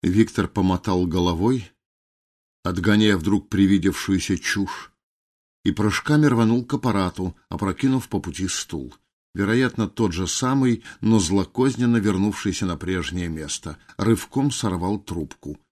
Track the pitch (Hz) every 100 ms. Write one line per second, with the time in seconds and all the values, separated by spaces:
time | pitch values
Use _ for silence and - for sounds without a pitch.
0 | - 98 113 - 92 - 95 90 - 90
1 | 90 82 90 85 104 127 90 _ _ _
2 | _ _ _ _ _ _ - 90 92 104
3 | 107 98 82 98 - 95 98 98 90 87
4 | - 95 - 92 - - 98 - - _
5 | _ _ _ _ _ _ 104 - 107 -
6 | - 151 151 120 110 120 120 139 127 101
7 | 92 - 92 - _ 85 98 92 135 131
8 | - 98 82 76 92 - - 80 64 -
9 | _ _ _ 90 98 117 127 - 107 -
10 | 107 82 92 - 127 135 131 117 - -
11 | 107 110 82 98 90 - 131 120 120 117
12 | 104 92 101 98 104 87 98 80 90 92
13 | 80 90 87 80 73 - 82 73 _ -
14 | 98 110 - 131 139 135 110 92 90 104
15 | - 85 76 - 73 76 _